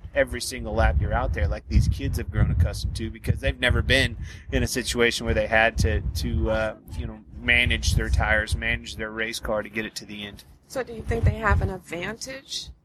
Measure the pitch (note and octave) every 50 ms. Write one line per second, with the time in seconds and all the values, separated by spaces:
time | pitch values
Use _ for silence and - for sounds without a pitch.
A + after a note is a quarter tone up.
0 | - - - C#3+ C3+ B2 B2 A#2+ A#2+ - C3 B2 A#2 A2 G#2 A2+ C3+ C3 - -
1 | - G2+ G#2+ A#2 B2+ C3+ - A2+ G#2 - A2 G#2 - - - - - - - -
2 | C#3 C#3 C3 A#2 A2+ - - G#2+ G#2 - - - - G#2+ G2+ - - - - -
3 | A#2+ A2+ A2 A#2 - C3 C3 - - C3+ C3+ - C3 B2 A#2+ A#2 A2 A2+ B2+ C3+
4 | C3 A#2+ A#2 - - - - - - - C#3 C3+ B2 A2+ - B2+ A2+ - - A#2+
5 | A#2 A#2 A2+ - A#2+ A2+ A2+ A2 G#2+ G#2+ A2+ A2 A2 A#2 A2+ - - A2+ G#2+ -
6 | - - - - - A#2+ A#2 A2+ A2+ A2+ A2 A2 A2 A2 G#2+ - - - - -
7 | A2+ A2+ A2 G#2+ - - - - A#2+ A#2+ A#2+ A#2+ B2 A#2 A#2 A2+ - - - -
8 | A2 A2 - - A2+ G#2+ G#2+ G#2+ G#2+ G#2+ - - A2+ A2+ A#2 A#2+ A#2+ - - -
9 | A2 A2 G#2+ A2+ A2+ A2+ A#2 - - B2 A2 G#2+ G#2 G#2+ G2+ A2+ A2 G#2+ - -
10 | A2 G2+ G#2 G#2 G#2 G#2 G2+ - - - - _ _ - - C#4 A#3+ A#3 A#3 A3
11 | A3 - A#3+ A#3 A3+ - A3 G#3+ A3+ G#3 G3+ - - F#3+ F#3+ F#3 - - D#3+ E3+
12 | F3 F#3+ A3 A#3 - C4 C4+ C4+ - - - - - - - - _